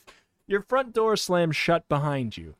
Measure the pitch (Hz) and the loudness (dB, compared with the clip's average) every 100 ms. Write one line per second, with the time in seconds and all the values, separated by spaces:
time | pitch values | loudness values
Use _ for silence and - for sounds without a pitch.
0 | - - _ _ - 196 - 254 254 220 | -20 -20 _ _ -4 -4 0 -2 0 0
1 | 220 208 - 180 165 147 - 170 - 143 | 2 2 0 2 2 0 2 0 0 -2
2 | 147 139 117 85 82 - | 0 -2 -4 -8 -14 -18